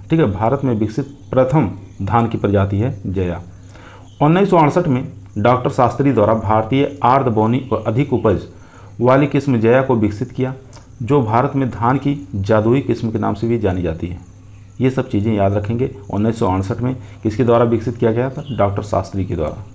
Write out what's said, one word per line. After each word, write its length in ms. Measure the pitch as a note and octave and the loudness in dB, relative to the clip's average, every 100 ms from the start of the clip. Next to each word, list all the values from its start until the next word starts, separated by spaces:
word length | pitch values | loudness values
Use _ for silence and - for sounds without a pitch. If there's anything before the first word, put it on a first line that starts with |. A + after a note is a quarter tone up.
| - | -2
ठीक 100 | E3 | 2
है, 100 | C#3+ | 2
भारत 320 | G2 A2+ C3+ | 0 -2 0
में 100 | C3+ | 0
विकसित 420 | A2 G#2+ - C#3 - - | 0 -2 -4 -8 -12 -2
प्रथम 400 | B2+ B2+ D#3 G#2 - - - | 0 2 2 0 -4 -14 -8
धान 260 | G2+ A#2 A#2 | -2 0 0
की 100 | A2 | 0
प्रजाति 400 | G#2 G2 F#2+ G2 | 0 2 2 0
है 180 | A#2+ - G2 | -2 -4 -6
जया। 360 | F#2+ F2+ E2 - - - - - - - - | -4 -4 -4 -12 -20 -20 -20 -20 -20 -20 0
उन्नीस 300 | D3 F3 G3+ | 2 4 4
सौ 80 | F3+ | 4
अड़सठ 300 | D#3 F3+ E3 | 4 2 0
में 180 | B2+ D3 - - - | 0 -4 -12 -12 0
डॉक्टर 320 | A2+ B2 D3 | 2 2 0
शास्त्री 400 | - A#2+ A#2+ C#3 | 2 0 2 2
द्वारा 220 | A#2 G#2 A2+ | 4 2 2
भारतीय 600 | G2 A2 A2 C3+ C#3+ - | 2 0 2 0 0 0
आर्द्र 260 | A#2+ C3 B2+ | 2 4 4
बोनी 380 | G#2+ A2 B2 B2+ | 2 2 0 -2
और 120 | A2+ - | -4 -2
अधिक 260 | A2+ C#3+ | -2 0
उपज 340 | A#2+ A2+ - - - - - - - | 0 2 0 -4 -18 -20 -20 -18 0
वाली 260 | A#2+ C3+ C#3+ | 2 4 2
किस्म 320 | D3 C#3+ A#2+ | 0 0 2
जया 240 | A2+ B2+ | 4 4
को 120 | C3 B2 | 4 2
विकसित 340 | G#2 G2+ C3 | 0 -2 -8
किया, 240 | - B2+ B2+ - - - - | -4 -6 -6 -16 -20 -20 -10
जो 180 | A2 C#3+ | 0 0
भारत 300 | A2 A#2 C#3 C3+ | 2 2 0 0
में 120 | B2+ | -2
धान 280 | F#2+ A#2 C3+ | 0 0 0
की 160 | C#3+ C#3+ - G2+ | 0 -4 -6 -6
जादुई 440 | G2 G#2+ A2+ C3+ | 2 2 4 2
किस्म 300 | C#3 A#2+ A2+ | 0 -2 -2
के 80 | G#2+ | -2
नाम 160 | G#2 | -2
से 120 | G#2 A#2 | -2 -2
भी 100 | A#2 | 0
जानी 240 | G2+ F2+ | 0 -2
जाती 240 | E2+ E2 F2+ | -4 -4 -8
है। 120 | F2 - - - - - - | -10 -14 -20 -20 -20 -18 -2
ये 100 | B2+ | 0
सब 180 | C3 B2 | 0 -2
चीज़ें 240 | G2+ G#2 | -2 0
याद 220 | G#2 G2 | 2 2
रखेंगे। 360 | G2+ G2+ A#2 C3+ - - | 0 -2 -2 -4 -6 -6
उन्नीस 280 | G2+ A2 A2+ | -2 -2 0
सौ 80 | G#2 | 0
अड़सठ 340 | F#2+ G2 - | 0 -2 -4
में 140 | B2 C3 - - | -4 -6 -10 -6
किसके 220 | A2 G#2+ | -4 0
द्वारा 200 | A#2 A#2 | 4 4
विकसित 320 | A#2+ A#2 A#2 A#2+ | 4 0 -2 -2
किया 140 | A2+ | 0
गया 160 | A2+ C3 | 0 -2
था? 140 | C3 - | -6 -8
डॉक्टर 320 | G#2+ G2+ G2+ | -2 -2 -2
शास्त्री 420 | G2+ G2 F#2+ G2 | -2 -4 -2 -4
के 120 | F#2 E2 | -4 -4
द्वारा, 260 | D2+ D#2+ - | -4 -8 -14